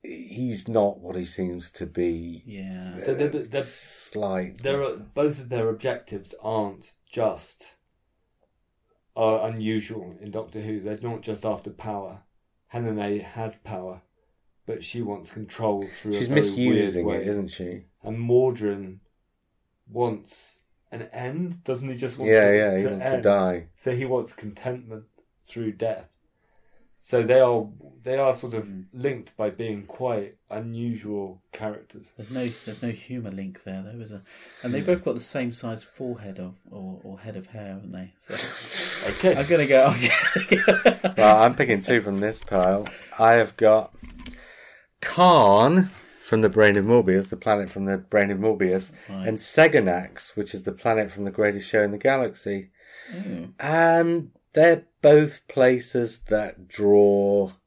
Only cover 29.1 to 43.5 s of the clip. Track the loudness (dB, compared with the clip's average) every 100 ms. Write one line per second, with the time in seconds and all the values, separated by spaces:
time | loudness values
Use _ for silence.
29.1 | -6 -14 -6 -6 -6 -8 -8 -12 -8 -4
30.1 | -4 -8 _ _ -12 -10 -8 -6 -6 -8
31.1 | -8 -10 -14 _ -12 -10 -10 _ -20 -20
32.1 | -20 -12 -8 -8 -10 -16 -10 -10 -10 -12
33.1 | -12 -10 -10 -12 -12 -14 -12 -12 -16 -16
34.1 | -18 _ -20 -20 -12 -6 -4 -2 -2 -2
35.1 | -6 -8 -8 -8 -8 -12 -12 -16 -14 -12
36.1 | -10 -14 -14 -14 -16 _ -16 -14 -16 -16
37.1 | -16 -14 -16 -16 -16 -14 -14 -14 -16 -16
38.1 | _ -14 -12 -10 -14 -10 -8 -6 -6 -6
39.1 | 0 2 2 2 2 4 6 6 4 0
40.1 | 0 0 -2 0 2 4 4 4 2 -4
41.1 | 4 6 8 6 4 0 0 2 0 0
42.1 | -4 -4 -6 -2 2 2 2 -4 -14 -16
43.1 | 4 6 6 4